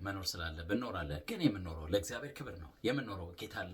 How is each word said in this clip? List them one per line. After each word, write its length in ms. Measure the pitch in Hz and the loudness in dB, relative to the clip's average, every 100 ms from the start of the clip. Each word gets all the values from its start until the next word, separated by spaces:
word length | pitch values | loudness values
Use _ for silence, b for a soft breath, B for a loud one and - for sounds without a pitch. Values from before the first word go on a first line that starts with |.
መኖር 260 | 95 98 90 | -2 0 -2
ስላለብን 480 | 90 80 80 82 | -2 -2 -2 2
እንኖራለን። 480 | 110 123 95 107 73 - | 2 2 0 0 -2 -2
ግን 140 | 214 | 4
የምንኖረው 460 | 151 101 87 80 78 | 4 4 -2 -4 4
ለእግዚአብሔር 440 | 101 95 120 143 | 4 4 -4 -6
ክብር 220 | - 131 95 | -8 -8 -8
ነው። 120 | 82 - | -12 0
የምንኖረው 440 | - 143 113 95 85 | 2 2 0 -4 -6
ጌታን 360 | 87 - 107 90 | -8 -6 -4 -4